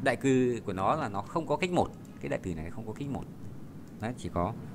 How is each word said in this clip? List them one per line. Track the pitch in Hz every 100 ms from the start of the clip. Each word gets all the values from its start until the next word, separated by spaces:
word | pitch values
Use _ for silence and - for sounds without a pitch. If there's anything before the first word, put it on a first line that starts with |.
đại | 135 123
từ | 135 131 127 117 98
của |
nó | 95 101 156
là | 127
nó | 98
không | - 170 151
có | 147
cách | 185
một. | 170 101 - - -
Cái | -
đại | -
từ | 92 80
này | 82
không | - 107
có |
cách | 107 143
một. | 120 - - - - - - - -
Đấy, | 110 123
chỉ | 92
có | 87 90 - -